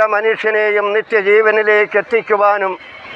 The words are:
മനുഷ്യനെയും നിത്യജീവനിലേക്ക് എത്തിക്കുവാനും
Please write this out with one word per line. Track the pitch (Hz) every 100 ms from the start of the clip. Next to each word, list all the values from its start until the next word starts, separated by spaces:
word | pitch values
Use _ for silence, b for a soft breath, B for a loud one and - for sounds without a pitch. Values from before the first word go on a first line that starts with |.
| 214 208
മനുഷ്യനെയും | 220 220 214 214 214 208 202 214
നിത്യജീവനിലേക്ക് | - - 196 214 214 214 214 208 208 208
എത്തിക്കുവാനും | 196 233 190 208 208 202 190 180 - - -